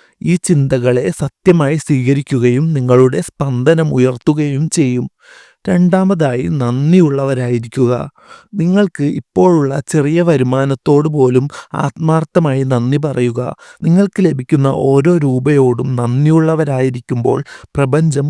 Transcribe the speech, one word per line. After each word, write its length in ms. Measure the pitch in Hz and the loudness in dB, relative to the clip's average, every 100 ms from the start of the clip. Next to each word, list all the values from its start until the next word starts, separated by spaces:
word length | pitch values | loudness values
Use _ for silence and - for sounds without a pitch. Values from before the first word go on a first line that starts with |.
| _ _ | _ _
ഈ 140 | 156 175 | -4 -2
ചിന്തകളെ 640 | - 160 135 135 123 123 151 | 0 0 2 0 0 0 -2
സത്യമായി 640 | 170 139 - 190 175 139 156 | -4 -8 -2 2 2 2 -2
സ്വീകരിക്കുകയും 880 | - 143 123 139 139 135 123 123 160 | -2 0 0 -2 -2 0 0 0 -2
നിങ്ങളുടെ 480 | 151 123 123 131 151 | -2 2 4 4 2
സ്പന്ദനം 680 | 170 - 139 123 127 165 156 | -6 -6 -4 -2 0 2 0
ഉയർത്തുകയും 720 | 135 127 123 - 151 147 135 156 | 0 0 0 -2 -2 -2 -2 -4
ചെയ്യും. 360 | - 135 123 131 - _ - - _ | -2 0 -2 -6 -12 _ -20 -20 _
രണ്ടാമതായി 800 | - 180 180 185 190 190 147 123 160 | -2 2 2 2 0 0 0 -2 -4
നന്ദിയുള്ളവരായിരിക്കുക. 1400 | 156 120 123 147 185 160 139 135 127 123 120 117 - 123 123 143 - _ - _ | -4 -2 -2 2 4 4 2 -2 -2 -2 -4 -4 -2 0 0 -4 -14 _ -20 _
നിങ്ങൾക്ക് 520 | 202 165 190 202 - 143 | -4 0 0 0 -2 -4
ഇപ്പോഴുള്ള 680 | 170 - - 185 170 139 139 - | -4 -4 0 2 4 0 -4 -2
ചെറിയ 320 | 160 143 165 | -2 0 0
വരുമാനത്തോട് 880 | 175 147 127 131 139 135 - 147 156 | 2 2 0 0 -2 -2 2 2 2
പോലും 380 | 151 127 127 139 - - | 0 2 2 -2 -8 -12
ആത്മാർത്ഥമായി 880 | - 135 - 160 160 160 - 156 131 | -6 -6 -4 -2 -2 -2 -2 0 0
നന്ദി 340 | 131 127 120 143 | 0 -2 0 -2
പറയുക. 420 | 147 123 123 120 123 - - - | -2 -2 -2 -2 -8 -10 -20 -6
നിങ്ങൾക്ക് 380 | - 175 202 - | 0 2 2 0
ലഭിക്കുന്ന 460 | 185 139 127 151 135 135 | 0 -2 -2 0 0 0
ഓരോ 280 | 135 139 147 175 | 2 2 2 2
രൂപയോടും 720 | 143 127 135 147 127 117 131 123 | 0 0 0 2 2 0 -2 -4
നന്ദിയുള്ളവരായിരിക്കുമ്പോൾ 1400 | 120 127 151 160 160 160 151 131 131 127 - 123 117 127 139 - - | -2 0 2 2 2 0 -2 -2 -2 -4 -6 -2 0 -2 -4 -16 -10
പ്രപഞ്ചം 520 | - 135 143 160 139 143 | -4 -2 0 0 0 -4